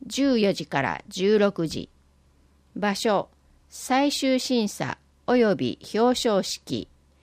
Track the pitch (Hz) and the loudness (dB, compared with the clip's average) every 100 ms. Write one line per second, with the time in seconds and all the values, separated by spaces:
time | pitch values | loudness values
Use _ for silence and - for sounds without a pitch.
0 | 247 - 277 247 202 180 - - - 80 | -10 -2 2 2 2 0 -2 -2 -2 -4
1 | - - 190 214 202 190 160 113 - _ | -8 -4 2 4 2 0 -4 -6 -12 _
2 | _ _ _ _ _ _ _ - 202 196 | _ _ _ _ _ _ _ -4 -4 -2
3 | 233 190 - _ _ _ _ - - 262 | 0 0 -2 _ _ _ _ -14 -2 0
4 | 285 - 269 254 - 247 208 - 135 - | 2 0 0 0 0 0 0 -4 -8 -8
5 | _ _ - 247 226 185 127 - - 208 | _ _ 0 4 4 2 -2 -6 -6 0
6 | 240 247 240 202 - - - 127 - _ | 2 2 2 0 0 -6 -6 -6 -6 _
7 | _ _ | _ _